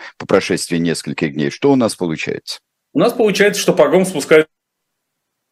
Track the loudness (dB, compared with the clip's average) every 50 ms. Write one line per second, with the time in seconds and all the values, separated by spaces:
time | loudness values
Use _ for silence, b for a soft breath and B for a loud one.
0 | B B B -12 -4 0 0 0 2 0 -2 -4 -4 -4 -2 -2 -2 -2 -2 -4
1 | -6 -8 -6 -4 -4 -4 -2 -2 -4 -4 -2 0 2 2 2 2 2 0 -2 -4
2 | -6 -6 -4 -6 -6 -8 -8 -8 -10 -12 -14 -16 _ _ _ _ _ _ -2 0
3 | 0 0 2 0 0 0 2 2 2 0 0 0 0 0 2 4 4 4 4 2
4 | 2 0 -2 -4 0 4 4 4 4 2 _ _ _ _ _ _ _ _ _ _
5 | _ _ _ _ _ _ _ _ _ _